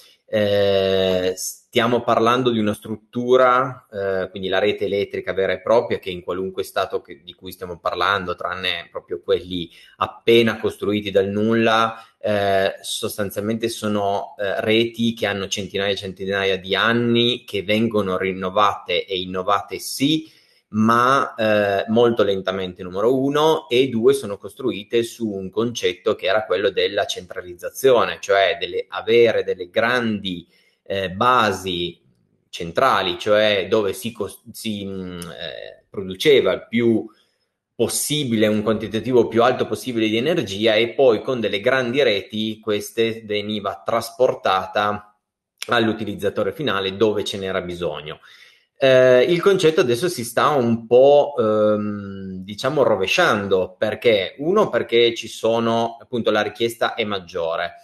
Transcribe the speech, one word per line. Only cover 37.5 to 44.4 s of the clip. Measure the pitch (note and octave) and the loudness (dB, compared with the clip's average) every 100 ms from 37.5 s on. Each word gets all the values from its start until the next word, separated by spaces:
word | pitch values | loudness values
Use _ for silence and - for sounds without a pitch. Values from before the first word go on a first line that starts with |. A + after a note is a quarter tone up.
| _ _ | _ _
possibile, | - A2 - - D3+ C3+ A2 G#2+ | -4 -2 -2 -4 -4 0 2 2
un | G#2+ | 2
quantitativo | G#2 G#2+ G#2+ A2 A#2+ B2 G#2+ | 0 -2 -2 -6 2 2 4
più | A2+ | 4
alto | A#2+ B2+ D#3+ | 2 2 -4
possibile | A2 - A2+ A2 | -6 -4 -2 0
di | A2 | 0
energia, | C#3 F3 G#2+ G2 A2 | 0 -2 -4 0 2
e | G#2+ A#2 | 4 2
poi | A#2 C3 G#2 | 4 4 4
con | - B2 | 0 -2
delle | G#2 G#2 | -2 -2
grandi | A2 C3 A#2+ C3+ | 0 0 0 2
reti | B2+ G2+ - G#2+ A2 G#2+ | 2 2 -2 -4 -4 -6
queste | - G#2 - - A2+ A2 | -4 -4 -4 -2 -2 -2
veniva | G#2+ G#2 G#2 G#2+ G2 F#2+ | -4 -4 -4 -4 -6 -6
trasportata | - A2+ A2 - B2 - | -4 -2 -2 0 0 2